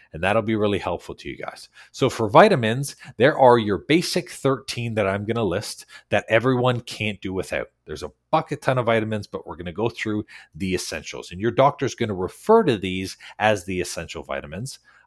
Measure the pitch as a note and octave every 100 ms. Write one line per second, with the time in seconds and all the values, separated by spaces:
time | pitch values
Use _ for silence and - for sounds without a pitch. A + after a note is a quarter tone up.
0 | _ D#2+ F#2 A2 G#2+ A2 G#2 G2 - E2+
1 | - - D2 B1 - - - - - -
2 | B2+ - A2 C#3 G#3 E3 A2+ B2 C#3+ -
3 | - - C3 D3 C3 A#2+ G#2 F#2 - D#3+
4 | F3 F3+ E3+ - C#3 C3 - - A#2 A2
5 | G2 G2+ G#2 A#2 G#2 F2+ - - - -
6 | - G#2 - A2+ B2 B2+ B2+ A#2+ - -
7 | G#2+ F#2+ G2 F#2 - D2 - _ - D2
8 | D2+ _ _ D#3 D#3 - - C3 A2+ A2+
9 | A2 G#2+ G2+ F#2+ E2 E2+ F2+ E2 A#2 -
10 | G#2+ G#2+ G#2 - - D2+ F#2+ F2+ - E2
11 | - B1 - F2+ A2 A#2+ C3+ - B2 -
12 | A2 F#2 F2+ - - A3+ F3+ G#2+ F#2 F#2
13 | F#2+ - - - A2 G#2 F2+ F2+ E2 -
14 | D#2+ D#2+ C#2 C#2 C#2+ E2 C3 - _ _